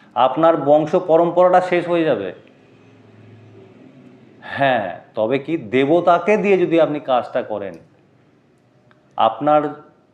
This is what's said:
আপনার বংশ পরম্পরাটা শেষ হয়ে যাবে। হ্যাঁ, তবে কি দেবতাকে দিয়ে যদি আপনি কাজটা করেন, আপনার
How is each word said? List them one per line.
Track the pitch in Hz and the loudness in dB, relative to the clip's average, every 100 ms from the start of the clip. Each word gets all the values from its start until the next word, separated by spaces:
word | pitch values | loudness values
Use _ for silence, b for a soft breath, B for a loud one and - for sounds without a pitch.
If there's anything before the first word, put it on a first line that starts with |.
| b | b
আপনার | - 127 151 165 160 | 0 0 2 2 2
বংশ | 139 151 156 | 2 2 2
পরম্পরাটা | 185 156 165 170 170 180 180 | -2 2 2 2 2 4 4
শেষ | 180 175 165 | 2 -2 -2
হয়ে | 175 | -2
যাবে। | 156 113 95 - - _ _ _ _ _ _ - - - - - - - - - - - - - - 127 | 0 -2 -4 -12 -20 _ _ _ _ _ _ -20 -20 -20 -20 -20 -20 -20 -20 -20 -20 -20 -20 -20 -10 -2
হ্যাঁ, | 139 120 95 85 - | 0 0 -4 -10 -12
তবে | - 110 135 | -6 -2 -2
কি | 139 160 107 | -4 -8 -2
দেবতাকে | 123 139 170 180 170 175 208 | 0 2 2 2 2 2 0
দিয়ে | 196 190 | 2 0
যদি | 170 165 | 2 0
আপনি | 147 147 - | 0 -2 -4
কাজটা | 123 - 131 | -4 -2 -6
করেন, | 110 104 98 85 - _ _ _ _ _ _ _ _ _ _ _ _ - | -6 -8 -10 -14 -20 _ _ _ _ _ _ _ _ _ _ _ _ -2
আপনার | 113 - 147 151 147 - - _ _ | -2 0 0 0 0 -8 -20 _ _